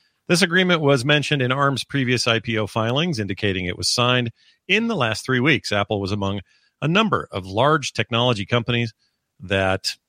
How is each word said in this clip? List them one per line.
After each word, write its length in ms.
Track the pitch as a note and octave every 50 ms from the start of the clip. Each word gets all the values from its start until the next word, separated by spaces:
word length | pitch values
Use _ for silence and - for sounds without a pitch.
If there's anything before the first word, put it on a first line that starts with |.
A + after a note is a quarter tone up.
| _ _ _ _ _ -
This 120 | F3 E3+
agreement 420 | F#3+ E3+ E3+ F#3 F#3 F3+ F3 D#3+ D#3
was 220 | C#3 C#3+ C3 A#2
mentioned 380 | D3+ E3 D3 C3+ - D3+ C#3 B2+
in 80 | B2
Arm's 320 | C3 C#3 C#3+ C#3 C#3 A#2+ -
previous 460 | - - C#3 C3 A#2+ B2+ A2+ - A#2+
I 100 | A2+ A2+
P 180 | - A#2 A2+
O 120 | G#2+ G#2+ G2
filings, 500 | - A#2 A2 A2+ B2 C#3+ E3+ F3+ D3+ A2
indicating 460 | G#2 F#2+ G2 - - G2+ F#2 F#2+ F#2
it 120 | F2+ F2+
was 120 | - G2 -
signed 420 | - - A#2+ B2 B2 B2 A#2+ A#2 - _ _ _ _ _ _ -
in 180 | F#3 G#3+ A#3
the 80 | A#3 A3+
last 300 | E3+ B2 A2 A2 - -
three 160 | - C3 B2
weeks. 320 | B2 D#3 C#3+ G2 - - G#2
Apple 280 | G2+ G2+ - A2 G2+
was 120 | G2+ F#2 G#2
among 300 | G#2 G2 G2 G2+ G2+ - _ _ _ _ _ _ -
a 60 | C#3
number 400 | D3 E3+ G#3 A3 G3 C3 F2+ - - -
of 120 | G2 F2+
large 480 | F#2+ F#2+ G#2+ B2+ D3 D#3 D#3 B2+ - -
technology 540 | - A2 - A#2 A#2 A#2+ B2+ A#2+ G2+ G2
companies 480 | - A#2+ A#2+ A#2 - A#2+ A#2 A#2+ A2+ - _ _ _ _ _ _ _ _ -
that, 560 | - F#2 G2 F#2+ F#2+ F#2+ F#2+ F#2+ - - - - _